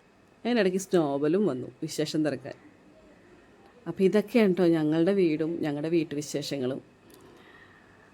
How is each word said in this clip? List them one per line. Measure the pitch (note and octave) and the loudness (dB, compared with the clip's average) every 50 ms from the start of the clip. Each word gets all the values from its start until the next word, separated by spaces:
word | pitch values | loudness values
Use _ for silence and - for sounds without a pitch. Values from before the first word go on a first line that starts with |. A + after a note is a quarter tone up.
| _ _ _ _ _ _ _ _ - | _ _ _ _ _ _ _ _ -4
അതിനിടയ്ക്ക് | A3+ B3 A#3+ G3+ F#3+ F3+ F#3+ | 0 0 2 2 2 0 -2
സ്നോബലും | F#3 - - F3+ D#3+ C#3+ C#3 C#3 C#3+ D3+ E3 G3 G#3+ | -2 0 2 2 2 2 0 0 0 2 2 2 2
വന്നു | F3 C3 B2+ A#2+ - - - - | 0 0 -2 -6 -10 -10 -10 -10
വിശേഷം | D#3 - - D3+ D3+ - D#3 D3+ | -8 -4 -4 -4 -2 -2 -2 0
തിരക്കാൻ. | D3+ C3 - - - - - - - - _ _ - - - - - - - - - - - - - - - - - - - - | -2 -2 -4 -8 -14 -16 -16 -20 -20 -20 _ _ -20 -20 -20 -20 -20 -20 -20 -20 -20 -20 -20 -20 -20 -20 -20 -20 -20 -20 -16 -14
അപ്പൊ | E3+ E3 - G3 F#3 | -12 -2 2 2 4
ഇതൊക്കെയാണ് | F3+ G#3+ G#3 G#3 - B3 A3 G3 F3+ | 4 2 0 2 2 4 4 4 4
ട്ടോ | F3+ F#3 | 4 4
ഞങ്ങളുടെ | E3+ E3+ D#3+ D#3 D3+ D#3 E3 E3 F3+ G3+ | 4 4 2 2 2 2 2 2 2 2
വീടും | G3+ F#3 E3 D3+ D#3 D#3+ D#3 E3+ - | 2 2 2 0 0 -2 -4 -4 -4
ഞങ്ങളുടെ | - D#3 C#3+ D3 D3 D#3+ | -4 -4 -4 -4 -4 -2
വീട്ടുവിശേഷങ്ങളും. | E3+ E3+ D#3 D#3 D3 C#3+ D3 - - C#3+ D3 - D3+ C#3+ B2+ B2 C3+ - - - _ _ _ - - - - - - - - - - - - - - - - - - - - - | -2 -2 -2 -2 -4 -8 -8 -6 -6 -6 -6 -6 -6 -4 -4 -4 -4 -6 -10 -16 _ _ _ -20 -20 -20 -20 -20 -20 -20 -20 -20 -20 -20 -20 -20 -20 -20 -20 -20 -20 -20 -20 -20